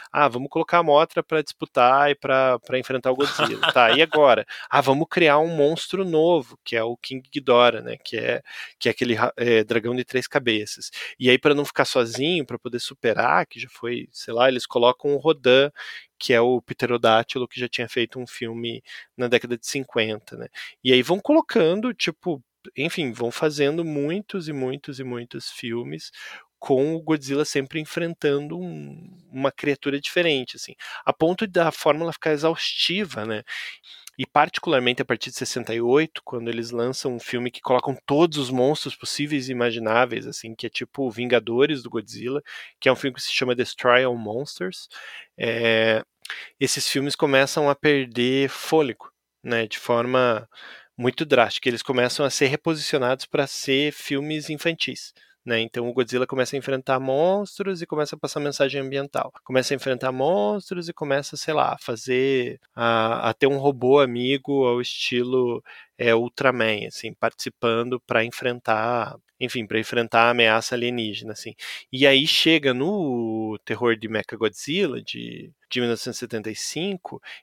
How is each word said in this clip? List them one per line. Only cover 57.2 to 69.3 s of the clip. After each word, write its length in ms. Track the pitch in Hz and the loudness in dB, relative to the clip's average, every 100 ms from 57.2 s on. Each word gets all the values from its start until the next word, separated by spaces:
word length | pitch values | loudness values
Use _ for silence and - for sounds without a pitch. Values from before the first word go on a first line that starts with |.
| 175 202 202 - 196 180 | 2 0 -4 -8 -6 -6
e 40 | 170 | -6
começa 300 | 156 147 151 | -4 -4 -6
a 20 | |
passar 220 | 147 156 | -8 -4
mensagem 400 | 143 139 139 139 | -4 0 0 0
ambiental. 500 | 135 139 143 135 131 - | -6 -6 -4 -4 -6 -10
Começa 300 | - 131 123 | 0 0 2
a 20 | 135 | -2
enfrentar 340 | 135 123 131 | -2 -2 -2
monstros 800 | 131 139 202 208 208 - 180 165 | 0 0 2 0 -2 -6 -10 -8
e 40 | |
começa, 420 | - 147 139 143 147 | -8 -2 -2 -2 -10
sei 160 | - | -2
lá, 220 | 151 - | 0 0
a 40 | 131 | -2
fazer, 800 | - 113 123 127 135 135 123 127 _ | -8 -8 -2 0 2 2 -2 -8 _
a, 540 | - 117 113 110 117 117 | -2 2 2 2 0 -2
a 60 | |
ter 120 | - 139 | 2 2
um 120 | 139 | 4
robô 420 | 139 131 123 143 | 0 2 4 6
amigo 640 | 131 120 123 139 131 139 | 6 2 -2 -2 0 0
ao 160 | 127 120 | 2 0
estilo, 840 | 120 - - 123 123 127 123 117 - - - - | -2 -6 -4 -2 0 0 0 -4 -10 -20 -20 -2
é, 160 | 117 | 2
Ultraman, 720 | 113 120 - 135 123 110 107 110 | 4 2 0 0 2 0 -2 -6
assim, 260 | - 113 | -10 -12
participando 880 | - 113 - 123 - 117 113 120 123 - | -4 -4 -4 -12 -2 0 0 -2 -6 -2
pra 180 | 120 | 0
enfrentar, 920 | 113 - 127 120 - 107 113 120 104 113 _ | 0 -4 -6 -4 -2 -2 0 -2 -4 -8 _